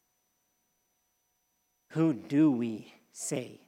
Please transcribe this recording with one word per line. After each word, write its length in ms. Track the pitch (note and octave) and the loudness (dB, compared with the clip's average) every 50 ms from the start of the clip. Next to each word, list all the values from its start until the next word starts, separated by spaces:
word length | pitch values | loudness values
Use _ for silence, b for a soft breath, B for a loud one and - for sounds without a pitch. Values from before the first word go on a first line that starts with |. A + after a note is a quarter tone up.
| _ _ _ _ _ _ _ _ _ _ _ _ _ _ _ _ _ _ _ _ _ _ _ _ _ _ _ _ _ _ _ _ _ _ _ _ _ - | _ _ _ _ _ _ _ _ _ _ _ _ _ _ _ _ _ _ _ _ _ _ _ _ _ _ _ _ _ _ _ _ _ _ _ _ _ -6
Who 220 | - D#3 E3 D#3+ | -2 0 2 2
do 380 | C#3 G#2+ - - C#3+ C#3+ D#3+ D#3 | 0 -2 -4 0 2 4 4 4
we 440 | C3 A#2 A#2+ A#2 A2 G2+ - - - - _ _ | 4 2 -2 -4 -6 -8 -10 -16 -20 -20 _ _
say 480 | - - - - D#3 C3 A#2+ G#2+ G#2 - _ | -16 -12 -8 -6 -6 -6 -8 -10 -14 -20 _